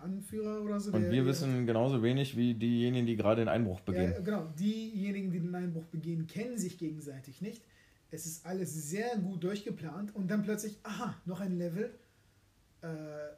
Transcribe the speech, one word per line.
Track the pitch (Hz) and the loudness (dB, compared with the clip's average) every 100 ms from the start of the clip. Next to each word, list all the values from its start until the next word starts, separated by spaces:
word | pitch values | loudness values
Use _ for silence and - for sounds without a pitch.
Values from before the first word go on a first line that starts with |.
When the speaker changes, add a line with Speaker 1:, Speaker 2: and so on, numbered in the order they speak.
Speaker 1:
Anführer | 175 190 - 214 214 214 | -6 -6 -6 -4 -2 -2
oder | 208 202 | -2 -2
so, | 202 | 0
Speaker 2:
Und | 110 | 2
Speaker 1:
der, | 101 | 4
Speaker 2:
wir | 123 | 4
Speaker 1:
der | 127 | 4
Speaker 2:
wissen | 139 139 127 | 4 2 2
genauso | 120 113 127 131 | 4 4 4 6
wenig | 113 131 135 117 | 4 4 2 2
wie | 120 | 2
diejenigen, | 113 117 120 120 127 117 | 4 4 4 4 4 4
die | |
gerade | 110 101 113 | 4 6 6
den | 113 | 6
Einbruch | 101 110 90 | 4 2 0
begehen. | - 92 90 | 0 2 2
Speaker 1:
Ja, | 90 | 2
genau. | 185 208 160 151 | 0 -2 -2 -2
Diejenigen, | 208 220 220 214 196 196 190 | 0 0 -2 -2 -2 -2 -2
die | 165 | 0
den | 175 | -2
Einbruch | 180 180 160 | -2 -2 -4
begehen, | 160 160 160 165 160 | -6 -6 -4 -2 -4
kennen | - 240 233 | -4 -4 -2
sich | 180 - | -4 -4
gegenseitig | 160 156 139 135 135 131 | -6 -6 -10 -12 -14 -10
nicht. | 202 240 - - - _ _ | -10 -10 -16 -20 -20 _ _
Es | 160 165 | -12 -10
ist | - | -10
alles | 170 190 165 156 143 | -6 -4 -4 -6 -4
sehr | 190 233 226 | -2 -2 -2
gut | 180 180 | -2 -2
durchgeplant | 175 202 233 - 156 156 208 - | -2 -4 -6 -8 -8 -6 -8 -4
und | 180 | 0
dann | 208 | 0
plötzlich, | 175 208 220 - | 0 -2 -4 -8
aha, | 214 196 233 - | -8 -6 -4 -6
noch | 170 180 | -6 -4
ein | 196 175 | -2 0
Level. | 175 170 240 - _ _ _ _ _ _ _ _ | 0 -2 -4 -6 _ _ _ _ _ _ _ _
Äh, | 165 160 151 151 151 | -8 -8 -8 -10 -12